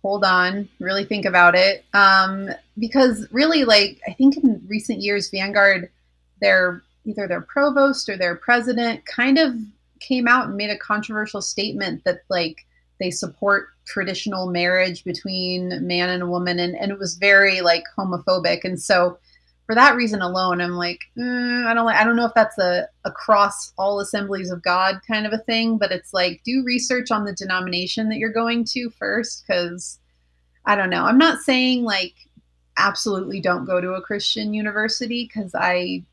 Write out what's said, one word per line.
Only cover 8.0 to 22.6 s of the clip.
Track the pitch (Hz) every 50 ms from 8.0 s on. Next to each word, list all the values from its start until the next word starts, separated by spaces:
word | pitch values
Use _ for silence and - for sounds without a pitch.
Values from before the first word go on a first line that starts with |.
| - -
or | 196
their | 185 185 175 175
president | 175 - - 240 240 226 254 240 233 240 233 226 - _
kind | - - - 240 269 269 320
of | 320 277 240 226 214 208 _ _ _ _ _ _
came | - - 269 254 233
out | 233 247 262 226 214
and | 196
made | 202 208 208
a | 208 202
controversial | - - 208 208 208 - 220 214 214 214 - 202
statement | 185 - - - 196 214 - 202 202 185 170 - _
that, | 185 180 180 _ _
like, | 190 180 170 160 160 - _ _ _ _ _ _ _ _
they | 190 180
support | 175 - - 175 - _ - 202 196 196 - - _ _ _
traditional | - - 202 190 190 185 - - 214 196 185 185 185
marriage | 175 175 175 180 185 185 185 185 175 175 _
between | 180 170 - - 190 190 185 180 180 180 185 180 180
a | 180 -
man | 180 175 175 175 180 180
and | 180 180
a | 180 175
woman. | 175 175 180 180 175 175
And, | 175 180 180
and | - 202 196
it | 202 196
was | 196 175 -
very, | - 196 202 202 196 196 196 190 185
like, | 175 175 170 165 165 - _
homophobic. | - 196 185 180 175 - - 185 185 175 170 175 175 -
And | 190 185 175
so | - - 202 180 175 180 180 _ _ _ _ _ _ _ _ _ _
for | - 220
that | 233 254 285 269
reason | 247 240 220 208 196
alone, | 185 180 180 185 185 180 175 175
I'm | 175 175
like, | 175 175 175 175 175 - - _ _
"Mm, | 233 240 247 247 247 247 247 240 247 240
I | 226 233
don't, | 233 226 226
I | 214 -
don't | 214 226 233
know | 233 240
if | 220 -
that's | 226 214 220 -
a, | -